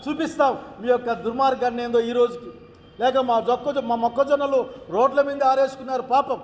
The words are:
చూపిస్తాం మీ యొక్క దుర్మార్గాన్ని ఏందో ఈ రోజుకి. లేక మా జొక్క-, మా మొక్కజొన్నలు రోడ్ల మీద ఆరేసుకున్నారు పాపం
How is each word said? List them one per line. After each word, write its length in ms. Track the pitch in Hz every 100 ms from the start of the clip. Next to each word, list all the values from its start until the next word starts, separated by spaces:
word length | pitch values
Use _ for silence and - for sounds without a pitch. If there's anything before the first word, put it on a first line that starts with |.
చూపిస్తాం 500 | 277 302 311 - 277 202 - -
మీ 80 | 233
యొక్క 180 | 247 247 226 196
దుర్మార్గాన్ని 560 | 240 269 262 247 240 240
ఏందో 140 | 233 233
ఈ 40 | 240
రోజుకి. 320 | 240 - - - - - - -
లేక 140 | 240 262 254
మా 60 | 226 202
జొక్క-, 360 | 247 262 277 226
మా 60 | 233
మొక్కజొన్నలు 560 | 294 269 277 285 277 269 214 - - 180
రోడ్ల 260 | 262 277 277
మీద 160 | 277 269
ఆరేసుకున్నారు 520 | 269 269 - 254 254 -
పాపం 260 | 254 277 226